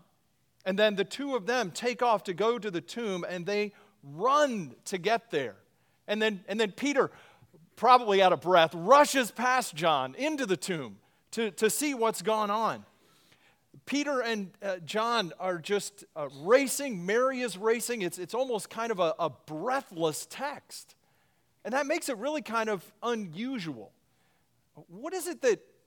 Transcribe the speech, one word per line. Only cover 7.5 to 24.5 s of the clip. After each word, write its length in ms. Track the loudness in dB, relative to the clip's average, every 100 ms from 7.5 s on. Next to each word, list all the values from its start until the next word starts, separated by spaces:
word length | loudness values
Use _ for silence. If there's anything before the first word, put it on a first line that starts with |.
| -20 _ 0
probably 480 | 6 6 6 6
out 100 | 6
of 80 | 4
breath, 320 | 6 6 6
rushes 560 | 2 6 8 8 4 0
past 460 | -2 0 0 -2 0
John 400 | 2 2 0 -4
into 320 | -4 -2 -2
the 100 | -2
tomb 400 | -2 -6 -8 -14 _ _ -10
to, 220 | -4 -4
to 180 | 2 0
see 240 | 2 -2
what's 300 | 0 0 0
gone 260 | 0 0 0
on. 360 | 0 -2 -4 -10 _ _ _ _ _ _ _ _ -20 -4
Peter 340 | -2 0 -2
and, 300 | -2 -4 -6 -8
uh, 160 | -8 -6 -4
John 480 | -2 0 0 -2 -4
are 180 | -4 -4
just, 480 | -2 -2 -2 -14 -14 -8
uh, 140 | -8 -4
racing. 640 | 6 6 6 -2 -4 -4 0
Mary 360 | 2 2 0
is 160 | -4 -2
racing. 460 | 0 0 -2 -4
It's, 140 | -4 -6
it's 180 | -6 -4
almost 340 | -2 -4 -6
kind 220 | -6 -4
of 80 | 0
a, 140 | 0 0
a 100 | -4
breathless 960 | -6 -12 -6 -2 -4 -4 -4 -2 -2 -10
text. 640 | -8 -8 -10 -16 -20 -20 _ _ _ _ _ _ _ -4
And 80 |
that 140 | -2 0
makes 200 | -2 -2
it 100 | -4
really 260 | -4 -4
kind 260 | -4 -2 -2
of 160 | -4 -6 -8
unusual. 920 | -4 -4 -6 -8 -6 -6 -8 -10 -14 _ _ _ _ _ _